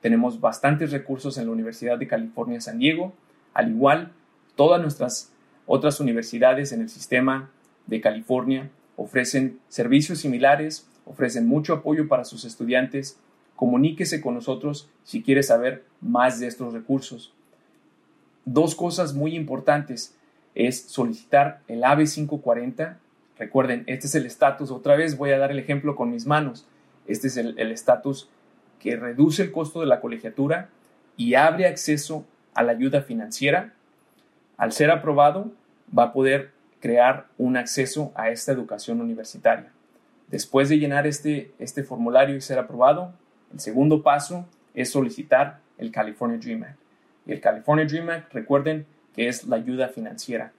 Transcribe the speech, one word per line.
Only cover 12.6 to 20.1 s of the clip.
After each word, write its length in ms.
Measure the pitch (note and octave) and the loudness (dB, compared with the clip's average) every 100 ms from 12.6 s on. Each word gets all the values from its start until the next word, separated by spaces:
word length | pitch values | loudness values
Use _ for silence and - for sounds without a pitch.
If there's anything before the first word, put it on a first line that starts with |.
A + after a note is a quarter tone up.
| A#2 B2 B2+ C#3 C3+ - _ _ _ | 0 0 0 -4 -8 -14 _ _ _
Comuníquese 680 | - B2 B2 D3+ D#3 E3+ D#3 | -4 0 4 2 2 -4 -4
con 120 | C3+ | -4
nosotros 540 | A#2+ - B2 C#3+ C#3+ - _ | -8 -6 -6 -6 -8 -12 _
si 200 | - A#2+ | -12 -8
quiere 200 | A2+ C3+ | 2 2
saber 420 | C3+ C#3+ B2 C3 _ _ | 4 2 2 -4 _ _
más 400 | - A#2+ B2+ A#2 | -2 2 2 0
de 60 | B2 | -8
estos 260 | A2+ B2 | -8 -10
recursos. 640 | A2+ A2+ C3+ - A#2 - _ _ _ _ _ _ _ _ _ _ _ - | -10 -4 -4 -4 -18 -20 _ _ _ _ _ _ _ _ _ _ _ -4
Dos 280 | B2+ E3 | 2 2
cosas 400 | - F3+ E3+ E3 | 0 -4 -2 -4
muy 200 | C#3 D3+ E3 | -2 -4 -4
importantes 800 | D3 C3 C#3+ D3 C#3+ B2 - | -6 -4 0 0 0 -10 -12